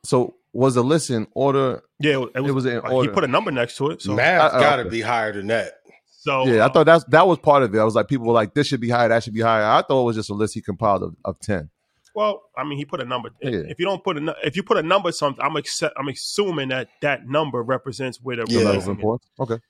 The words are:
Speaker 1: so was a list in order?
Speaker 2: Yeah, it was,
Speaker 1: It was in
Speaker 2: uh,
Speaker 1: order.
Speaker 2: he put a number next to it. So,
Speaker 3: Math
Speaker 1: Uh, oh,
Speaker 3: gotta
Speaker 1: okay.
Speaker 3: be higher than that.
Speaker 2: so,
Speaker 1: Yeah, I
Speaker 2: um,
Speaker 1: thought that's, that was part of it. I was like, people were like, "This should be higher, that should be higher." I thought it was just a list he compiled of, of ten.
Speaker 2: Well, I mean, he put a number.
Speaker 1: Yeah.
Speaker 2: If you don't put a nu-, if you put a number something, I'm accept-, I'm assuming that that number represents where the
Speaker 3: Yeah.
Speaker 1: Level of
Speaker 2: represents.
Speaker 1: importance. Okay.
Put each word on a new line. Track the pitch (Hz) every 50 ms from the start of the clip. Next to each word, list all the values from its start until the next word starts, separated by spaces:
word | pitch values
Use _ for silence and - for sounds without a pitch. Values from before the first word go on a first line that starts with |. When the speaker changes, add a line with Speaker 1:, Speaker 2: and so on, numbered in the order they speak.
| -
Speaker 1:
so | - 147 123 120 - - _ _ _ -
was | 120 127 135 120
a | 123
list | 120 131 160 160 - -
in | 127 110 107 - -
order? | - 131 139 135 139 135 127 - - - _ _ -
Speaker 2:
Yeah, | 147 151
it | 139 135
was, | 123 110 - 127 139 143
Speaker 1:
It |
was | 135 135 127
in | 127 120 117
Speaker 2:
uh, |
Speaker 1:
order. | - 117 127 127 123 113
Speaker 2:
he | 101
put | 202
a | 160 127
number | 127 151 156 175
next | 143 123 120 120 -
to | - 139 151
it. | 165 -
So, | - 98 104
Speaker 3:
Math | 110 131 160 185 170 151 151 -
Speaker 1:
Uh, |
oh, | 127
Speaker 3:
gotta | 143 147 143 127
Speaker 1:
okay. | 117 113
Speaker 3:
be | 113 117
higher | 107 113 120 113 110 107 101
than | 101 98 104
that. | 117 113 92 82 - - _ _ _ _ _
Speaker 2:
so, | _ _ _ - 147 139 131 131
Speaker 1:
Yeah, | 135 117 107
I | 110 131
Speaker 2:
um, |
Speaker 1:
thought | - 165 151
that's, | 151 165 165 - -
that | 135 156 185
was | 190 165 -
part | - 156 143 139
of | 131 104 98
it. | 110
I | 110
was | 113 104
like, | 117 101 -
people | 139 127 113
were | 117
like, | 117 117 107 98 -
"This | 143 143
should | - 139 120
be | 117 117
higher, | 120 120 120 113
that | 113 117
should | - 117 107
be | 110
higher." | 113 113 113 110 104
I | 107 123 160
thought | - - 139 131
it | 123
was | 120 110
just | 110 101 -
a | 101
list | 104 110 104 -
he | 110
compiled | - - 98 - 113 104 98 92
of, | 92 90 80 - -
of | 98 92 -
ten. | - - 101 85 76 76 _ _ _ _ _ _ _ _ -
Speaker 2:
Well, | 208 214 214 196 - _ _ -
I | 123 135
mean, | 151 143 139
he | 147
put | 143 - 147
a | 123
number. | 123 127 123 110 110 - -
Speaker 1:
Yeah. | 139 131 117 90 73 76
Speaker 2:
If | 156 -
you | 175
don't | 196 196 175
put | - 196 175
a | 143
nu-, | 151 165 - -
if | - 151 120
you | 185
put | 196 - 226 185
a |
number | 151 165 185 208 185 170
something, | - - 151 143 135 - 127
I'm | 147 156
accept-, | 147 143 - - - 165 143 - -
I'm | 135 143
assuming | 131 - - - - 202 208 190 170 147 135 131
that | 131 131 120 - _ -
that | - 147 139 117 - 120
number | 139 151 160 143 120 123
represents | 113 120 131 123 - 135 110 131 135 127 113 -
where | 120 131 123
the | 117 113 113
Speaker 3:
Yeah. | 117 117
Speaker 1:
Level | 110 104
of | 98 98 90 98
Speaker 2:
represents. |
Speaker 1:
importance. | 101 104 101 107 117 127 _ _ _ -
Okay. | 135 113 113 117 _ _